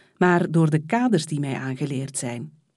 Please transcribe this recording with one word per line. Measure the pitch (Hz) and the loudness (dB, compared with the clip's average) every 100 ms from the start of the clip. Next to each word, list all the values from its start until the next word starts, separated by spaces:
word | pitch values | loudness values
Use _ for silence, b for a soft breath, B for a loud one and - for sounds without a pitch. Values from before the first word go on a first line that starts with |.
| B B | B B
maar | 180 175 180 | 4 4 2
door | 165 160 | 2 4
de | 151 | 2
kaders | 156 233 247 180 - | 0 0 2 2 0
die | 147 | -4
mij | 143 | -4
aangeleerd | 127 131 131 143 135 135 - | -6 -6 -6 -6 -6 -6 -8
zijn. | 127 120 151 - _ | -8 -8 -12 -16 _